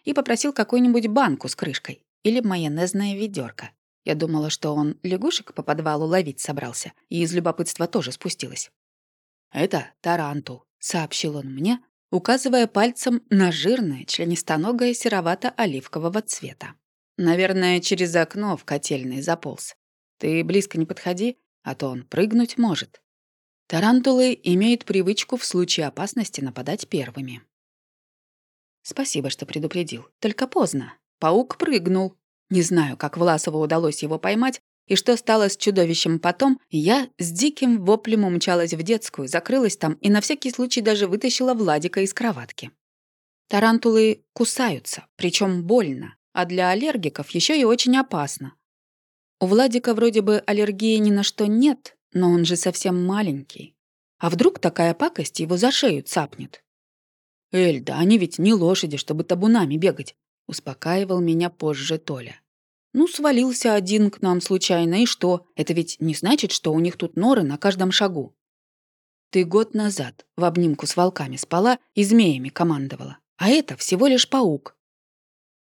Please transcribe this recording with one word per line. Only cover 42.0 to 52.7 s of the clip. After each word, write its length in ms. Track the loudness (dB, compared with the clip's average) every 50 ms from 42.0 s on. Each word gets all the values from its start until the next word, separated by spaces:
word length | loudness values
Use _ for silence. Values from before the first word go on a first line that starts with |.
из 100 | -2 -2
кроватки. 580 | -2 -4 -4 -4 -4 -6 -10 -14 -16 -16 -18 -18 -18 _ _ _ _ _ _ _ _ _ _ _ _ _ _ -2
Тарантулы 760 | 0 2 4 4 4 4 2 4 4 6 4 4 2 0 _ _ -4
кусаются, 720 | -2 -2 0 0 0 -2 -2 -2 -4 -8 -10 -12 -12 -14 _ _
причем 460 | -4 -4 -4 -2 -2 -2 -2 -2 -2
больно, 540 | 0 2 2 2 2 0 -4 -8 -12 -14 -18 _ _ _ -4
а 100 | -4 -4
для 240 | -2 0 0 2 2
аллергиков 600 | 2 0 0 -2 -2 -2 -4 -6 -6 -8 -8 -6
еще 240 | -4 -2 0 0 2
и 100 | 2 2
очень 320 | 2 2 2 2 2 2
опасно. 580 | 2 2 0 -2 -4 -4 -6 -8 -10 -14 -16 -16 _ _ _ _ _ _ _ _ _ _ _ _ _ _ _ _ -4
У 60 | 0
Владика 480 | 2 4 4 4 4 2 0 0 0 0
вроде 260 | 2 2 2 2 2
бы 220 | 2 2 0 0 0
аллергии 500 | 0 0 0 0 -2 -2 -2 0 2 2
ни 140 | 4 4 4
на 120 | 2 2
что 240 | 0 -2 -2 -2 0
нет, 500 | 2 2 4 4 4 2 0 -4 -16 -20 _ _ _
но 180 | 0 2 4 4
он 140 | 4 4 4
же 120 | 2 0
совсем 500 | 0 0 -2